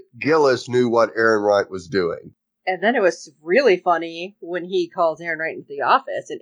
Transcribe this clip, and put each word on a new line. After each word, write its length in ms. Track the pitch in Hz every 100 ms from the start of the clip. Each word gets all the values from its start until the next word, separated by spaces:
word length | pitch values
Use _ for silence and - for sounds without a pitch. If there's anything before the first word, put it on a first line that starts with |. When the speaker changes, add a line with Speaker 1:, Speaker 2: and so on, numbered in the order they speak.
| - 117
Speaker 1:
Gillis 480 | 123 160 143 120 -
knew 200 | 123 123
what 220 | 117 110 110
Aaron 260 | 113 110
Wright 260 | 104 101 95
was 180 | 95 87
doing. 460 | 98 85 82 - _ _ _ -
Speaker 2:
And 160 | 185
then 120 | 196 254
it 60 |
was 300 | 190 165 - _
really 360 | 156 202 277 175
funny 580 | 180 170 165 165 180 202
when 220 | 170 180
he 260 | 175 190 170
calls 320 | - 165 151
Aaron 180 | 170 156
Wright 160 | 160 -
into 120 | -
the 120 | 139
office 480 | 127 247 - 98 -
and 100 | 151